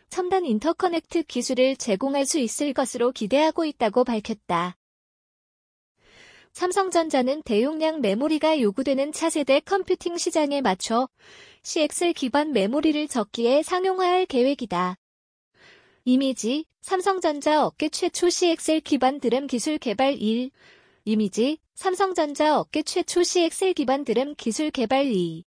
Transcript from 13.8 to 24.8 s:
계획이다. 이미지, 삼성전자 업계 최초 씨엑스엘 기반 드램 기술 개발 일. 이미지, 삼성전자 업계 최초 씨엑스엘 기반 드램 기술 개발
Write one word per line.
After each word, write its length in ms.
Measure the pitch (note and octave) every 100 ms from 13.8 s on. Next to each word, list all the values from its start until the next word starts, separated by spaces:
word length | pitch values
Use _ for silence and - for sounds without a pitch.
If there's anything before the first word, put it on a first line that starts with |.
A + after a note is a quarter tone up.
| F#4+ F#4 F4+ F4+ F#4
계획이다. 720 | B3+ B3+ C#4+ A3+ F3 F3+ F#3 _ _ _ _ _ _ - - _ _
이미지, 600 | B3 B3+ C4+ B3+ A3 D4 - _
삼성전자 840 | - F#4+ G4 F#4+ F4 D4 D4+ D4+ F#3+
업계 220 | - D4+
최초 420 | - F4+ - F4
씨엑스엘 500 | - F4 E4 - D#4
기반 380 | - C#4 B3+ C#4+
드램 280 | A#3 B3 C#4+
기술 300 | A#3+ D#4 D4+
개발 420 | B3 G#3 C4 C#4+
일. 300 | G#3+ A3+ B3+ _ - - _ _
이미지, 540 | G#3+ G#3+ G3+ - C4 D#4 _
삼성전자 840 | - F#4+ F#4 F#4+ F4 D4+ C#4+ D4+ B3+
업계 240 | D#3 D4+
최초 420 | D4+ F#4 - F4+
씨엑스엘 500 | F4 F4+ E4 - F#4+
기반 300 | F4 B3 C#4
드램 300 | C#4 A3 C#4+ D4
기술 340 | A3+ G#3+ D4+
개발 360 | C#4